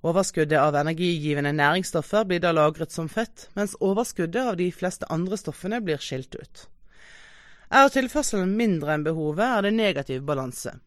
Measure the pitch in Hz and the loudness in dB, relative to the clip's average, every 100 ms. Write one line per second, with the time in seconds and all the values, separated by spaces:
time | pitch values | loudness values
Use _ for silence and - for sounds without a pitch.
0 | 160 170 190 - 151 151 151 143 147 160 | 2 0 0 0 2 4 4 2 0 0
1 | 175 170 151 147 143 151 143 175 185 165 | 0 0 -2 0 0 2 4 4 0 -4
2 | - 208 208 175 170 160 151 156 160 - | 0 0 2 0 2 4 4 2 -8 -6
3 | 160 - 226 - - - 202 - 202 196 | -4 -4 -6 -8 -12 -4 -4 -2 0 0
4 | 240 - 170 165 254 180 180 - 180 - | -2 -4 -2 -2 -2 0 -2 -2 -6 -6
5 | - 160 185 202 - - 185 233 196 147 | -6 -4 -2 -4 -8 -8 -6 -4 -4 -4
6 | - 131 131 - - - - - - - | -4 -8 -8 -16 -16 -20 -20 -20 -20 -20
7 | - - - - - - - 247 277 277 | -20 -20 -20 -20 -20 -20 2 6 6 6
8 | 262 294 285 208 185 208 226 170 147 151 | 0 -2 -2 0 0 2 2 2 0 0
9 | 151 160 151 151 240 233 196 220 208 143 | 0 -2 -2 0 2 2 2 2 0 0
10 | 135 131 143 143 131 120 - - | -4 -6 -4 -4 -4 -8 -12 -12